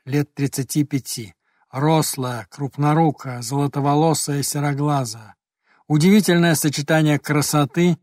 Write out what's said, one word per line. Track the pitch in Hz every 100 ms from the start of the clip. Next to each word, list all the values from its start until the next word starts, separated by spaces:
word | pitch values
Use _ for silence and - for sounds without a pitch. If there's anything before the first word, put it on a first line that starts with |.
| -
лет | 143 143
тридцати | - 139 - 131 156
пяти, | 147 139 - - 104 - _ _ _
рослая, | 131 147 160 147 - 127 120 104
крупнорукая, | - 139 - 147 156 165 143 135 123
золотоволосая, | 117 139 143 143 139 143 165 147 - 143
сероглазая. | 131 147 143 139 147 143 123 110 107 _ _ _ _ _ -
Удивительное | 151 170 208 185 175 170 151
сочетание | 156 139 143 160 156 143
красоты | - 151 143 151 143 - 175 165